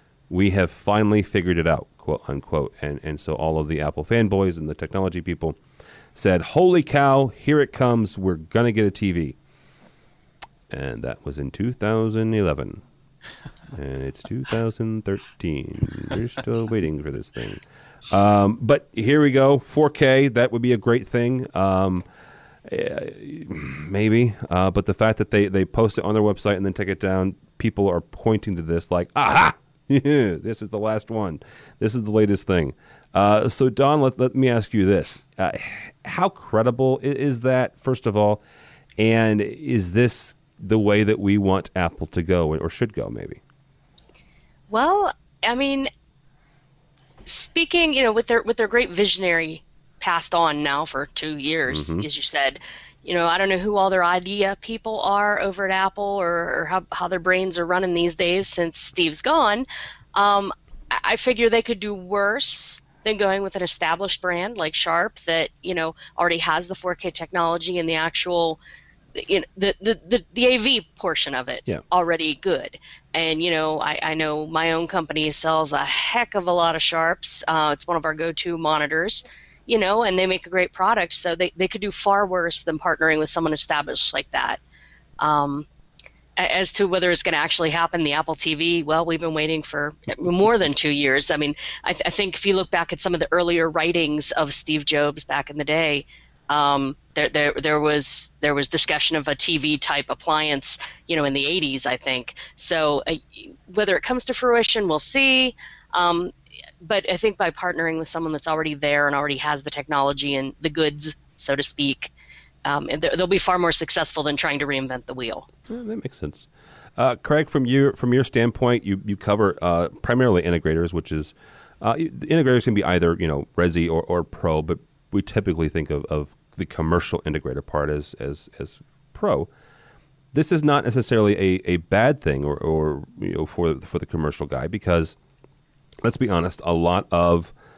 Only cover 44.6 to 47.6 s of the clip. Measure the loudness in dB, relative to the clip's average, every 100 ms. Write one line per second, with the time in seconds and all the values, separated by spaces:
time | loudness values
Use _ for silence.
44.6 | -4 2 4 4 2 -4 _ -6 -2 0
45.6 | 0 0 -4 -8 _ _ _ _ _ _
46.6 | _ _ _ _ _ -18 -6 -4 -2 -2